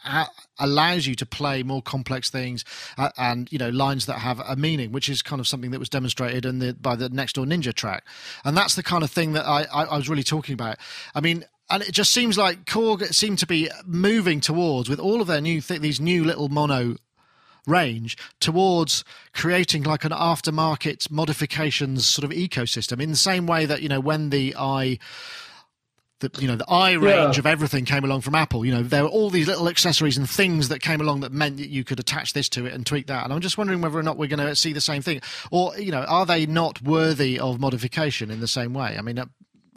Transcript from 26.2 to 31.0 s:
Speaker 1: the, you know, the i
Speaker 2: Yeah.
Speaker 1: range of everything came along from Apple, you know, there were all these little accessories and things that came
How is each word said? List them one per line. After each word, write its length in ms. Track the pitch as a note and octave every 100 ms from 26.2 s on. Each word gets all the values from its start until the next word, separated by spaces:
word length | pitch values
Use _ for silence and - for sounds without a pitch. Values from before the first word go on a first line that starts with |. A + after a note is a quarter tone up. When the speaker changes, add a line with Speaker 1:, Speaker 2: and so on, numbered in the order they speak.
Speaker 1:
the, 100 | C3+ -
you 80 | C3+
know, 80 | A#2
the 80 | -
i 220 | F3+ F#3+
Speaker 2:
Yeah. 60 | F3 G3+ F#3+ D3
Speaker 1:
range 120 | C#3
of 80 | D3
everything 380 | D#3 D3+ C#3
came 220 | B2 C#3 C#3
along 160 | C3+
from 140 | B2+ D3+
Apple, 280 | - A#2+ A#2+
you 80 |
know, 100 | A#2+
there 200 | A#2+ C#3+
were 60 | D3
all 200 | A3 G#3
these 180 | F3+ D#3
little 200 | E3+ E3+
accessories 500 | E3+ F3 D3 D3+ C3
and 120 | C3
things 400 | - F#3+ D#3+ C3
that 120 | D3
came 200 | D3+ D#3